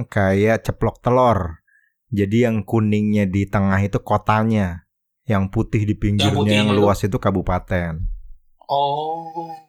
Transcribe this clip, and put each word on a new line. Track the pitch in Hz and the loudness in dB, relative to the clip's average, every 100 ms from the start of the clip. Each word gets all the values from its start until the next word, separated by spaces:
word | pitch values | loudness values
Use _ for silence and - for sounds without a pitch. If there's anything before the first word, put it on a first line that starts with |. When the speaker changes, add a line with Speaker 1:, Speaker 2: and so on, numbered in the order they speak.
| 117 | -4
Speaker 1:
kayak | 107 98 98 107 110 | 0 2 2 2 0
ceplok | - - 113 - | -2 -4 -4 -2
telur. | - 127 127 98 85 80 _ _ _ _ - | 0 4 4 2 -2 -10 _ _ _ _ -6
Jadi | 101 98 113 | -2 2 2
yang | 120 110 | 2 0
kuningnya | 98 113 107 104 107 104 98 | 0 0 2 2 2 2 2
di | 98 98 | 0 0
tengah | 104 98 98 | 0 2 0
itu | 98 - | 0 -2
kotanya, | - 104 - 107 110 110 95 85 _ _ _ _ | -2 -2 0 0 2 0 0 -4 _ _ _ _
yang | - 101 95 | -2 -2 0
putih | 113 110 110 | -2 -2 -2
di | 104 | -2
Speaker 2:
Yang | 104 | 0
Speaker 1:
pinggirnya, | 107 104 101 101 | 0 2 2 2
Speaker 2:
putih | 104 104 | 2 2
Speaker 1:
yang | 104 | 2
Speaker 2:
itu. | 101 | 2
Speaker 1:
luas | 101 98 | 2 2
itu | 107 123 | -2 -2
kabupaten. | 101 95 87 90 - 92 85 80 87 - - - _ _ - | -2 -2 -2 -4 -2 -4 -4 -4 -6 -8 -14 -20 _ _ -4
Speaker 2:
Oh. | 143 143 147 156 165 165 165 165 160 | -2 -2 -2 -6 -8 -10 -10 -12 -14